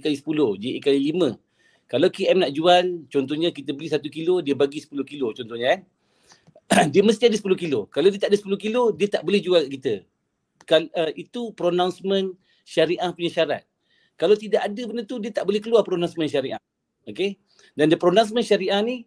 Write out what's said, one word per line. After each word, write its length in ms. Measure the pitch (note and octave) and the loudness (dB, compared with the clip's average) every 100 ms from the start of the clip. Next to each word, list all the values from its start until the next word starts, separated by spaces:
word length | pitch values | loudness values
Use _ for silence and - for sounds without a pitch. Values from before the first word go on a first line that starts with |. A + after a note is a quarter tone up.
kali 160 | D#3 C3+ | -4 -4
sepuluh, 400 | D#3 D#3 B2 G2 | -4 0 0 -2
J 160 | A#2+ A2 | -6 -2
E 20 | |
kali 160 | C#3+ C#3 | 0 2
lima. 320 | C#3+ E3+ D3 G2+ _ _ _ _ _ | 2 0 0 -2 _ _ _ _ _
Kalau 240 | B2 F3 | 0 0
Q 160 | - F3+ | 2 2
M 160 | F#3 | 2
nak 80 | D3 | 2
jual, 560 | C#3 E3+ F3+ F3+ F3 C#3 | 2 4 6 4 -4 -4
contohnya 400 | C#3+ C3+ D3+ E3+ | -2 -2 -2 -2
kita 240 | E3 C#3 | -4 -8
beli 160 | C#3 D#3 | -10 -4
satu 240 | D3 C#3 | -6 -6
kilo, 320 | D3 D#3+ F3+ | -6 -2 -2
dia 80 | C#3+ | -2
bagi 320 | B2+ C#3 D3 | 0 -2 -2
sepuluh 240 | - C#3+ C3+ | -10 -8 -8
kilo, 240 | D3 A#2 | -6 -6
contohnya, 400 | B2+ A2 A#2 B2 | -6 -10 -2 0
kan. 80 | F#3+ - _ _ _ _ _ _ - - | 0 -4 _ _ _ _ _ _ -10 0
<clears throat> 240 | F#3+ E3 | 2 4
Dia 80 | D#3 | 4
mesti 320 | G#3 G#3+ A#3+ | 4 4 4
ada 60 | - | 2
sepuluh 160 | G3 F3+ | -2 -2
kilo. 320 | E3+ B2 - | -2 -4 -2
Kalau 240 | C#3+ F3+ | 2 2
dia 80 | G3+ | 2
tak 140 | D#3+ | 0
ada 40 | G3+ | -2
sepuluh 180 | G3 G3 | -4 -6
kilo, 320 | G#3+ B3 A#3 | -4 0 0
dia 160 | D#3 G3+ | 0 -2
tak 160 | G3 | -2
boleh 160 | D#3 G3+ | 0 0
jual 240 | E3+ F3 | 2 0
kat 80 | C#3 C3+ | 0 -4
kita. 140 | C3 G2 - _ _ _ _ _ - | -4 -6 -8 _ _ _ _ _ 2
Kal-, 240 | D#3+ E3 F3+ | 2 2 -4
uh, 160 | D#3+ | -4
itu 400 | - D#3 A#3+ A#3 | -6 -10 -10 -8
pronouncement 800 | - F3 F3 F3+ - F#3+ G3 F#3+ F3+ _ _ - | -4 0 0 0 -2 -2 -2 -2 -8 _ _ -4
syariah 400 | - D#3 F3 F3+ | 0 2 0 -4
punya 160 | E3+ E3+ | -4 -4
syarat. 320 | E3+ D#3 A2 - _ _ _ _ - | -2 -2 -4 -10 _ _ _ _ -2
Kalau 160 | E3+ | 2
tidak 320 | G#3 G#3+ A3 G#3 | 2 0 -2 -2
ada 160 | G#3 | -6
benda 240 | A3+ A#3+ G3+ | -8 -8 -6
tu, 160 | B3 | -6
dia 80 | A#3 | -6
tak 160 | - E3+ | -4 -2
boleh 160 | G#3 | -2
keluar 240 | A3 A3+ F#3 | 2 2 4
pronouncement 400 | F3+ E3+ E3 D3+ | 0 -2 -2 -2
syariah. 320 | C#3+ B2+ A2 _ _ _ _ - | -2 -4 -8 _ _ _ _ -10
Okey? 320 | G#2+ G3 G3 _ _ _ - | -6 -4 -6 _ _ _ 0
Dan 80 | D#3 | 2
the 80 | |
pronouncement 480 | D#3+ F3 F#3+ G#3+ A#3 | 4 4 4 4 0
syariah 400 | - G3 F#3 G3+ | 0 0 2 0
ni, 240 | A3 B3+ | 0 -4